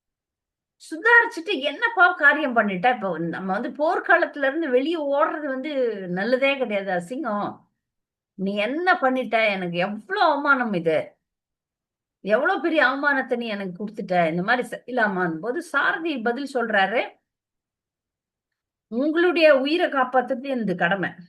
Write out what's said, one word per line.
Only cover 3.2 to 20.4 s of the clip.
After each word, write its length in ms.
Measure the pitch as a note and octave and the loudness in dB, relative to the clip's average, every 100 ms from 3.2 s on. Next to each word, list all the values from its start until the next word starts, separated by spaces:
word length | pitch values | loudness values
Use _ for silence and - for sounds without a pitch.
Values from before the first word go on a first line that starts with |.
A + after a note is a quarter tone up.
| E3+ C3 F#3+ G3+ | -6 -6 -4 -4
வந்து 100 | C4 | -4
போர்க்களத்துல 680 | - D#4 G4+ - E4+ D4+ D4 | -2 0 0 4 4 2 -2
இருந்து 320 | C4+ D4+ D#4 | -2 -2 0
வெளியே 440 | B3 C#4+ E4+ C#4+ | 0 0 -2 -2
ஓடுறது 320 | C#4 D#4+ E4 D4 | 0 0 -2 -6
வந்து 520 | C4 D4+ C4+ A#3+ G3+ F#3 | -6 -4 -2 -2 -4 -6
நல்லதே 500 | F3+ A3 B3+ C#4 C#4 | -4 -2 0 0 0
கிடையாது, 480 | A3+ G3+ G3 F3+ F3 | -2 -4 -2 -4 -4
அசிங்கம். 560 | B3+ F3 G#3 F3 - _ _ _ _ _ _ _ | -8 -6 -4 -6 -10 _ _ _ _ _ _ _
நீ 220 | - F#3+ G#3 | -8 -4 -2
என்ன 380 | G#3+ D4+ F4+ | -4 0 0
பண்ணிட்ட? 540 | - C4 C4 A#3 A3+ A3 | 2 2 0 0 0 0
எனக்கு 300 | F#3+ F3 E3+ | 0 -2 -2
எவ்வளவு 540 | G3 G#3 - G4 E4+ | -2 -4 -6 2 2
அவமானம் 420 | C#4+ D4 C4+ A3+ | 2 2 2 0
இது! 440 | F3+ E3 D3+ - - _ _ _ _ _ _ _ _ _ _ | -2 0 0 -2 -12 _ _ _ _ _ _ _ _ _ _
எவ்வளவு 420 | F#3+ A3 E4 F#4 | 0 2 2 0
பெரிய 240 | D#4+ D#4 C4 | 0 2 2
அவமானத்தை 500 | C#4 C#4+ C4+ C4 A#3+ | 2 0 0 -2 -4
நீ 120 | A#3 | -4
எனக்கு 400 | G#3 G3 F3 G#3 | -6 -8 -8 -10
கொடுத்துட்ட, 420 | - F3+ F3+ E3 | -8 -2 2 2
இந்த 140 | F3 | 0
மாதிரி 240 | G3 B3+ - | 0 0 -2
செய்யலாமான்னு" 720 | - - B3 G#3 F#3 F3 D#3+ | -10 -6 0 0 0 -2 -2
போது 240 | G#3+ D4+ | -6 -6
சாரதி 560 | - C#4+ - F4 E4 C4+ | -4 -2 0 -2 -4 -2
பதில் 320 | A3+ A#3+ C#4 | -2 -4 -4
சொல்றாரு, 540 | B3 A3+ G#3 F#3+ A#3+ G#4 - _ _ _ _ _ _ _ _ _ _ _ _ _ _ _ _ _ | -4 0 0 2 0 -4 -10 _ _ _ _ _ _ _ _ _ _ _ _ _ _ _ _ _
"உங்களுடைய 680 | A3+ D4+ D#4+ F4+ D#4+ D#4 C4+ | -2 0 2 2 6 6 6
உயிரை 300 | C#4 F4 D#4 | 2 0 0
காப்பாத்துறது 560 | C4+ B3+ B3+ B3 B3 | 0 2 0 0 -4